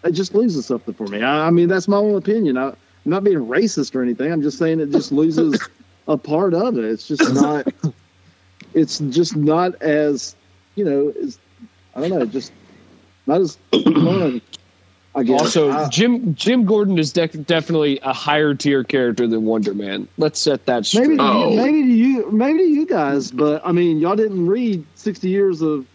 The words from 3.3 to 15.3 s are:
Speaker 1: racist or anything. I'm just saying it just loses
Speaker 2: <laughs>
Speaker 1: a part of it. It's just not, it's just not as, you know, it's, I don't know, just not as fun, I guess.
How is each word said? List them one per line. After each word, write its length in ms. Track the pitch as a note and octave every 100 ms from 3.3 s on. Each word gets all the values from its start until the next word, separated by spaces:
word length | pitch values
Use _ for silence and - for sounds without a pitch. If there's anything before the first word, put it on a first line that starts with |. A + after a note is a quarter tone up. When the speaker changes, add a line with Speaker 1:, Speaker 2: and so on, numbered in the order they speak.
| E3+
Speaker 1:
racist 580 | A#2 C#3 G#3+ D#3 C3+ C3
or 60 |
anything. 280 | B2 A#2 C#3+
I'm 80 | E3+
just 160 | D3 C3
saying 220 | E3 D#3+
it 100 | D3
just 200 | D3 -
loses 440 | C#3+ D#3+ D#3 E3 A#3 - _ -
Speaker 2:
<laughs> 220 | _ -
Speaker 1:
a 80 | D3+
part 360 | - D3+ G3
of 240 | E3+ A#3+ C3
it. 60 |
It's 240 | A2 A2 -
just 260 | D3 D3+
not, 340 | C3 D3 D3+ - - D#3 - _ _ _ _ _ _ -
it's 260 | D#3+ D#3 -
just 360 | C#3+ C#3 E3 D#3
not 400 | D3 D#3+ F3+ -
as, 540 | D#3 D3 D3+ C3+ - - _ _ _ -
you 100 | F#3
know, 280 | C#3 C#3+ -
it's, 240 | D4+ - _ _ A#3 _ _ B2
I 60 |
don't 80 | D#3+
know, 160 | F#3+ A#2
just 260 | B2+ - - - - - - _ _ -
not 120 | D#3+
as 160 | - - _
fun, 680 | - - D#3+ E3+ F#3+ D#3+ B2 _ - _ _ _ _ _ C#3+
I 80 |
guess. 180 | B2